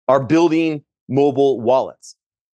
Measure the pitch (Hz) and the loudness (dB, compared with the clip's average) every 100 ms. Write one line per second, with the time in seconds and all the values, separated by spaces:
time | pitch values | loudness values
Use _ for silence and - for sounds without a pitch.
0 | - 135 131 160 170 160 165 151 - _ | -2 0 2 0 2 0 -2 -6 -12 _
1 | - 131 143 131 139 120 117 131 98 - | -6 0 0 2 0 0 0 0 -2 -10
2 | - - _ _ _ | -20 -20 _ _ _